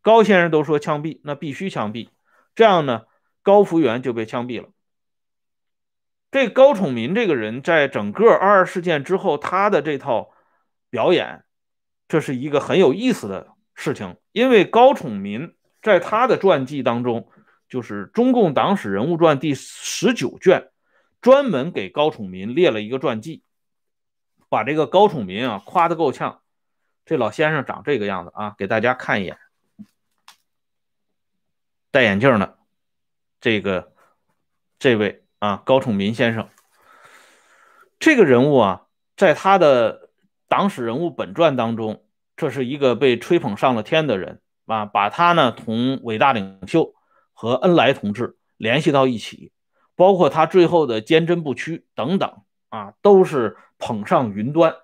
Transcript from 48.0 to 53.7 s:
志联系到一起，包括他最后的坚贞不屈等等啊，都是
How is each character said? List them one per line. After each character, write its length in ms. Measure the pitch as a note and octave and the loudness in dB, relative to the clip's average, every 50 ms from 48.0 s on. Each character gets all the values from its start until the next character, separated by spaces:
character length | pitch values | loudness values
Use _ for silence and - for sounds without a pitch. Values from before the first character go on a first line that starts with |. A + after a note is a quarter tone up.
| - G#2 G#2 | -4 -8 -6
志 220 | A2 A#2 - - _ _ _ _ | -6 -6 -8 -8 _ _ _ _
联 240 | _ - A2 A#2+ C#3+ | _ -4 -2 -2 0
系 100 | D#3 E3+ | 0 2
到 160 | C#3 C#3 C3 | 2 2 2
一 100 | B2+ B2 | 2 0
起， 360 | G#2 - - - - - - _ _ _ _ _ _ _ _ _ | -6 -10 -14 -18 -20 -20 -20 _ _ _ _ _ _ _ _ _
包 220 | - F3 F#3+ G3+ | 2 4 4 4
括 120 | E3+ F3 C#3+ | 4 2 0
他 160 | - D#3+ D#3+ | 2 0 0
最 220 | D#3+ - F#3 F3 | 2 4 2 4
后 220 | D#3+ E3 E3+ D#3 C3 | 4 4 2 0 0
的 120 | A2+ A2 | -2 -6
坚 240 | G#2+ - D#3+ D#3+ E3 | -2 2 2 2 2
贞 200 | E3 F3 F3 E3 | 2 -2 -4 -2
不 100 | D3+ A#2+ | -6 -8
屈 320 | A#2 - - E3 - _ _ _ | -8 -8 -10 -10 -12 _ _ _
等 240 | - - - F3+ G3 | -8 -4 -2 -2 -2
等 240 | C3 - - - _ _ _ _ _ _ | -4 -4 -8 -14 _ _ _ _ _ _
啊， 260 | - A2 G#2 G2 _ _ | -14 -14 -14 -14 _ _
都 240 | _ G3+ G3+ F#3+ F#3 | _ 4 6 6 4
是 320 | - D#3 C#3 A#2 G#2 - - - _ | 2 0 -2 -4 -4 -6 -8 -20 _